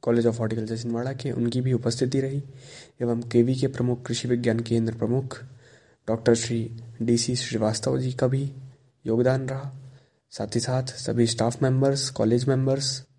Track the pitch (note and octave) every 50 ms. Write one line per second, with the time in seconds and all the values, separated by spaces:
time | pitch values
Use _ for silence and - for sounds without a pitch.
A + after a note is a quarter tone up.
0 | - - A#2 A#2+ A#2 A#2 A2 A#2 A#2 A2 A#2 A2+ A2 G#2+ A2+ A2+ A#2+ A#2+ A#2 A2+
1 | A#2+ C3 C3+ - - C#3 - C3 A#2 A#2+ A#2+ B2+ B2+ C3 B2+ A#2 A#2+ - - -
2 | C3 B2+ C3 C3+ C3+ C3+ C3+ C#3+ C#3 - - - - - - - - - _ _
3 | B2 A#2+ A#2+ A#2 A#2 A#2 A#2 A#2+ A#2+ B2 C3 C3 C3 C3 C3 - B2 B2 B2 A#2+
4 | - - A#2+ - - B2 B2 A#2+ A#2+ A#2 A2+ A2+ A#2 - A#2 A#2 A2+ A2+ A2+ A#2
5 | A#2 A2+ A#2+ C3+ C3+ C3 - - - - - - - - - - _ _ _ _
6 | _ - A2+ A#2 A#2 B2 A#2 A#2 - - A#2+ A#2 A2+ A#2 - - - - - -
7 | A#2 A#2 A#2+ A#2+ - - B2+ B2 - - A#2 A2 A2 G#2+ A2 - - C3+ C3 C3
8 | C3 B2+ B2+ - C#3 B2+ C3+ C3+ C#3 C#3 - - - - - _ _ _ _ _
9 | _ - A2 A#2 B2 B2+ C3 C3+ C3+ C3 C3+ C3+ - - - - - - - -
10 | _ _ _ _ _ _ - - G#2+ G2+ - A#2 A2+ - B2+ C3 B2+ B2+ - -
11 | - - A2+ A#2 A#2 A2+ A#2 - A2+ G#2 - - C#3 C3 C3 C3 C3+ C#3 C#3 C#3
12 | - - - - A2+ A2 A#2 B2 B2 C3+ C3+ C3 C3 C3+ C3+ C3+ C#3 - - -
13 | - _ _